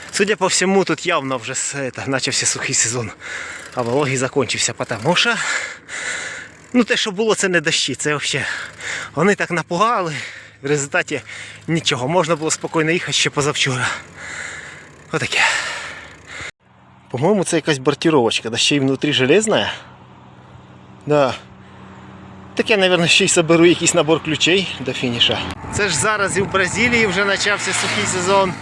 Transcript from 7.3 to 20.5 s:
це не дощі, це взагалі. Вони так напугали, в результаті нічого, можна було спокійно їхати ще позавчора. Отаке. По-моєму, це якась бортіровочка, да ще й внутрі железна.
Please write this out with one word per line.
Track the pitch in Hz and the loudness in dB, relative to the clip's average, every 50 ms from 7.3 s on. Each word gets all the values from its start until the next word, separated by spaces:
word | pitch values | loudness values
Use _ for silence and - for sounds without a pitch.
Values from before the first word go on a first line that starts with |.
| 202 | 2
це | - - 190 | 2 2 2
не | 180 170 | 2 2
дощі, | 151 165 151 - - - 127 | 2 2 0 0 0 -2 -4
це | - - 151 151 | -2 -2 -2 -2
взагалі. | 143 - - - 139 120 - - - - - - - - - - - - - - | 0 -2 -2 -2 -2 -4 -4 -6 -8 -10 -12 -14 -12 -10 -10 -8 -8 -10 -8 -2
Вони | 139 160 202 202 | 2 4 4 4
так | - 170 - | 2 0 -2
напугали, | 175 165 156 - 175 170 208 226 240 220 185 165 151 127 - - - - - - - - | -2 -4 -2 -2 0 2 2 2 2 0 0 -2 -4 -6 -8 -10 -14 -16 -18 -20 -20 -10
в | 135 139 | -2 0
результаті | 147 147 139 139 - 180 160 - 151 131 - - - - - - - - - - | 0 0 0 0 0 -2 0 0 -4 -8 -8 -10 -16 -16 -16 -16 -18 -14 -4 -2
нічого, | 160 165 - - 147 123 123 139 | -2 0 0 0 -2 0 0 2
можна | 165 185 165 147 170 | 2 2 2 2 0
було | 151 156 156 | 0 0 -4
спокійно | - - - 160 - 165 156 156 | -4 -4 -6 -4 -2 0 2 2
їхати | 165 180 - - 143 | 0 0 -2 -2 -2
ще | - - 151 | 0 0 0
позавчора. | - 151 139 147 - - - 139 127 123 120 120 - - - - - - - - - - - - - - - - - - - - - - - - | 2 2 0 0 2 0 0 0 0 -2 -2 -2 -4 -6 -10 -16 -18 -16 -14 -12 -12 -10 -10 -10 -12 -12 -14 -16 -16 -18 -18 -20 -20 -20 -12 -6
Отаке. | - 156 123 - - - - - - - - - - - - - - - - - - - - - - - - - - _ _ _ _ _ - - - - - - | -4 -4 -4 -2 0 0 0 0 0 -2 -4 -6 -8 -8 -10 -12 -12 -14 -16 -18 -20 -20 -20 -16 -14 -12 -12 -14 -14 _ _ _ _ _ -20 -20 -20 -20 -16 -10
По-моєму, | - 120 135 175 214 202 165 | -6 0 2 2 2 2 2
це | - - | 2 0
якась | 165 - - 151 131 | 0 0 0 -4 0
бортіровочка, | 131 147 135 - - 165 160 143 120 110 - - - 117 | 0 0 0 2 2 4 4 6 4 4 2 0 -4 -4
да | 113 113 | -2 0
ще | - - 151 | 2 2 2
й | 147 | 2
внутрі | 135 135 135 131 - 151 143 | 2 0 0 0 0 0 2
железна. | - 135 127 147 202 220 220 190 123 104 95 - - - - - - - - - - - - - - - - | 2 4 6 6 4 4 4 2 0 0 -2 -4 -8 -14 -18 -20 -20 -20 -20 -20 -20 -20 -20 -20 -20 -20 -20